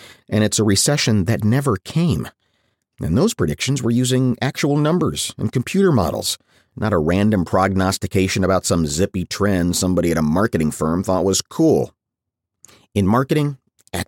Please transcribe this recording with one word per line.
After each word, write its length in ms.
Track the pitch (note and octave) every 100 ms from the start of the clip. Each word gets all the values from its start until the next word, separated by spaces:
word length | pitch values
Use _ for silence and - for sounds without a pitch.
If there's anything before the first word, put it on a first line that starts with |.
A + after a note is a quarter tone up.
| - - -
and 160 | G#2+ G#2+
it's 140 | -
a 40 |
recession 640 | G#2 F#2+ - C#3+ - G#2+ E2+
that 180 | A2+
never 320 | G#2+ B2+ C#3 G2
came. 540 | - D#3+ E3+ F2+ - - _ _ _ _ _ -
And 160 | - F#2+
those 160 | G3+
predictions 500 | - D3+ D3 - C3+
were 80 | A#2
using 460 | A#2+ B2+ B2+ B2+ A#2+
actual 360 | C3 - D3+ D3
numbers 560 | D3 F3 D3 - - -
and 140 | A2
computer 400 | B2+ - F#3+ F#3+
models, 460 | C3 E2 G#1 - - _ _ _ -
not 160 | G#2+
a 40 | F#2
random 460 | D#2 F2+ G#2 G#2
prognostication 1040 | E2+ F#2+ F#2+ F#2+ F#2+ - - G2 F#2 - F#2
about 200 | F#2 -
some 220 | F2+ D#2
zippy 380 | D2 G2 F#2+ E2+
trend 500 | - G2+ F#2 F2 F2
somebody 360 | F#2 F2 E2+
at 60 | D#2+
a 40 |
marketing 500 | D2+ E2 G#2+ - D#2
firm 320 | - D#2 F2
thought 220 | F#2+ F#2 F#2
was 160 | F#2+
cool. 520 | - - D#3+ F2+ B1 _ _ _ _ _ _ _ _ - _ G#2
In 100 | F#2+
marketing, 520 | A2+ C3+ D3+ D3 C#3 _ _ _
at 140 | F2+